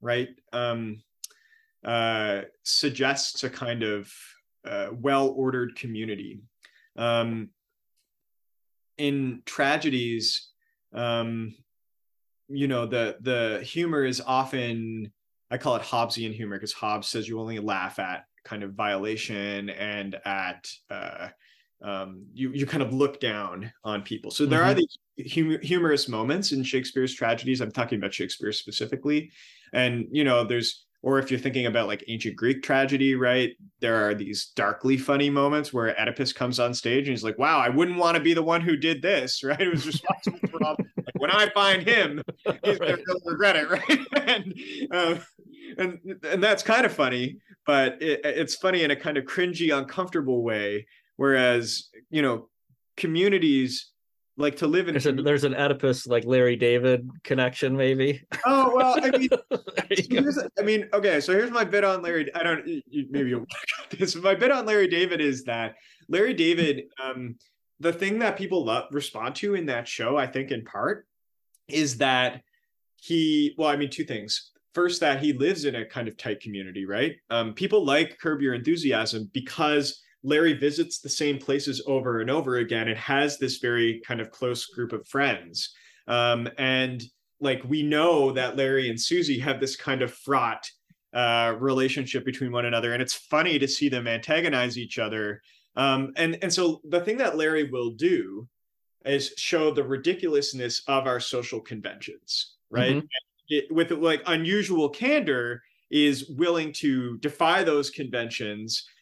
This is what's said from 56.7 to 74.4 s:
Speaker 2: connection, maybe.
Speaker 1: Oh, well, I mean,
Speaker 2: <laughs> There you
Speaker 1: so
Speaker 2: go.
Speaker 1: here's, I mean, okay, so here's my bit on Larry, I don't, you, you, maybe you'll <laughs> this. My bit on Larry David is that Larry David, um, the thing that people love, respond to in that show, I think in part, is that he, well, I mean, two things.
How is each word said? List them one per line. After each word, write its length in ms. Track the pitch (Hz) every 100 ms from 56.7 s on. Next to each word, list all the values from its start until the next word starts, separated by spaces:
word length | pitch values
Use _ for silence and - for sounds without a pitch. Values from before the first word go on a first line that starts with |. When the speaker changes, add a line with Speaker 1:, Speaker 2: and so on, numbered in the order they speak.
| 120 127 127 127 -
Speaker 2:
connection, 540 | - 131 127 127 135 135
maybe. 460 | 131 131 135 135 - - 247
Speaker 1:
Oh, 280 | 269 262
well, 220 | 254 254 254
I 100 | 262 262
mean, 120 | 262 254
Speaker 2:
<laughs> 100 | -
There 360 | 254 - - -
you 60 | 190
Speaker 1:
so 40 | 180
Speaker 2:
go. 140 | 254
Speaker 1:
here's, 160 | 277 285 - -
I 40 |
mean, 260 | 208 214 208
okay, 260 | 202 196 151
so 120 | -
here's 160 | 190 240
my 140 | 233
bit 200 | 196 202
on 160 | 196 190
Larry, 320 | 170 170 147
I 80 | 175
don't, 240 | 170 156 156
you, 160 | 151 -
you, 180 | 147 131
maybe 180 | 139 127
you'll 160 | 120 120 - -
<laughs> 200 | - -
this. 260 | 170 190 170
My 180 | 190
bit 160 | 185 254
on 140 | 269
Larry 240 | 220 208 185
David 320 | 170 180 170
is 240 | 147 127
that 300 | 123 117 113 - _ _ -
Larry 240 | 175 226
David, 520 | 190 165 170 160 131 - -
um, 360 | 131 131 123 120 _ _ _ _
the 140 | 160
thing 260 | 170 190 214
that 180 | 220 -
people 260 | 190 185
love, 220 | 113 120 -
respond 440 | 143 - 110 120 143
to 180 | 208
in 120 | 196 156
that 200 | 120 120
show, 300 | - 117 143
I 100 | 127
think 240 | - 135
in 140 | 120
part, 420 | 113 101 131 208 - _ _ _ _ _ _
is 300 | 156 147 120
that 420 | 135 127 127 123 _ _ _ _ _ _
he, 580 | - 170 160 151 147 147
well, 100 | 156
I 80 | 143
mean, 140 | 143
two 140 | 151
things. 480 | 151 113 104 -